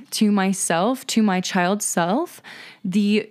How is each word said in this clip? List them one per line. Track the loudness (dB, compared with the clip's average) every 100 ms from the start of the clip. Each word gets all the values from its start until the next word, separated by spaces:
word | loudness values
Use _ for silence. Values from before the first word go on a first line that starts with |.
| -8
to | 0 2
myself, | 4 2 0 0 0 0 -2 -2
to | 2
my | 2 0
child | 0 0 0 0
self, | -2 0 0 0 -4 -10 -20 -20 -20 -10
the | -2 0 2 0